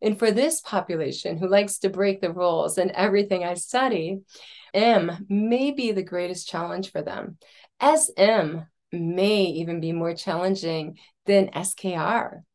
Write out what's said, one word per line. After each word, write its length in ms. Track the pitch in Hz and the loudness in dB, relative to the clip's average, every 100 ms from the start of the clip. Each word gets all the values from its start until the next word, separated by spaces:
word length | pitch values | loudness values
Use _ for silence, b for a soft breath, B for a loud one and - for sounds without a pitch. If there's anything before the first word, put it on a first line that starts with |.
And 180 | 214 202 | -2 2
for 120 | 226 | 2
this 280 | 202 302 320 | 4 2 0
population 800 | - 196 - 165 135 - 170 165 | -2 -4 -2 -4 -4 -4 -6 -4
who 100 | 185 | 2
likes 320 | 202 202 - | 2 2 -2
to 100 | 196 | -2
break 300 | 190 196 196 | 0 0 0
the 140 | 175 | -4
rules 440 | 175 180 165 156 185 | 0 0 2 0 0
in 140 | 180 | -2
everything 520 | - 190 202 202 185 175 | 0 2 2 2 -2 -2
I 80 | |
study, 680 | 180 - 247 262 190 160 196 _ B B B B | -6 -2 0 0 0 -2 -6 _ B B B B
M 520 | 196 233 214 170 175 202 | 2 4 4 2 -6 -2
may 420 | 202 220 247 285 | 0 2 2 0
be 220 | 277 233 | 0 -2
the 100 | 196 | -2
greatest 460 | 180 180 180 180 - | -4 -4 -4 -6 -8
challenge 420 | 170 175 175 190 | -6 -6 -6 -6
for 100 | 156 | -6
them. 360 | 151 - - - b b b - | -6 -8 -10 -16 b b b 0
S 320 | 277 311 - - | 4 4 2 4
M 500 | 202 220 151 165 160 _ - | 4 6 2 -4 -10 _ -12
may 520 | 170 165 175 202 208 | -4 -2 2 2 4
even 360 | 185 156 170 170 | 2 0 -4 -4
be 140 | 160 | -4
more 200 | 165 170 | -2 -2
challenging 840 | 170 190 165 185 190 165 160 156 B B _ - | -4 -4 -2 0 -2 -2 -4 -6 B B _ 2
than 260 | 196 190 | 4 4
S 200 | 147 190 | -2 -6
K 220 | - 190 165 | -4 -4 -2
R 480 | 165 233 - - - | 0 0 -2 -10 -20